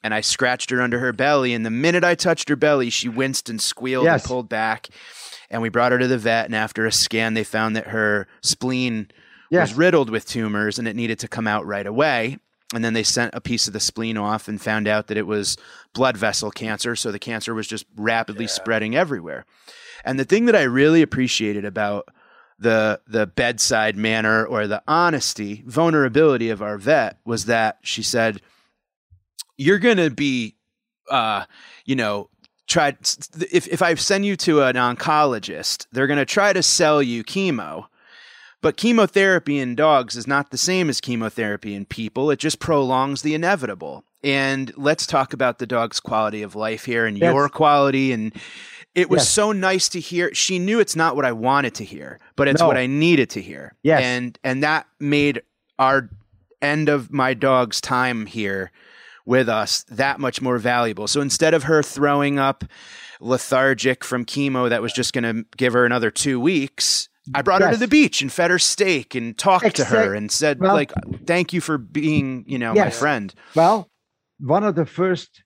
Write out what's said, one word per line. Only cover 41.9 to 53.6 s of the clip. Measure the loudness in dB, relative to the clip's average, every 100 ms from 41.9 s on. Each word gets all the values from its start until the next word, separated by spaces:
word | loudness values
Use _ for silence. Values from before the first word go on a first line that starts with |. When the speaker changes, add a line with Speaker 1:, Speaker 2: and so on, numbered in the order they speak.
| -10 -8 -2 0
Speaker 1:
It | 0
just | -2 -4
prolongs | -2 0 2 0 0 -4
the | -4
inevitable. | -2 0 -2 -4 -8 -12 -14 _ _
And | -2 0 0 -2 -6 -2
let's | -2 0
talk | 0 -2 -2
about | 0 -2 -2
the | -4
dog's | -2 -2 -6
quality | -4 -2 -2 -4
of | -10
life | -6 -6 -6
here | -4 -2 -2
and | 2
Speaker 2:
Yes. | 2
Speaker 1:
your | 4 2
quality | 4 4 6 4 2 0
and | -2 -4 -8 -20 -20 -20 -20 -6
it | -2 2
was | 2
Speaker 2:
Yes. | 2
Speaker 1:
so | 2 2
nice | 2 0 2 0
to | -4
hear. | -6 -2 -2
She | -2 -2 0
knew | 0 2
it's | 2 2
not | 0 2
what |
I | -2
wanted | 0 0 2 0 -6
to |
hear, | -14 -14 -16 -18 _ 0
but | 2
it's | 4
Speaker 2:
No. | 4
Speaker 1:
what | 4
I | 0
needed | 2 4 4 4
to | -2
hear. | -12 -16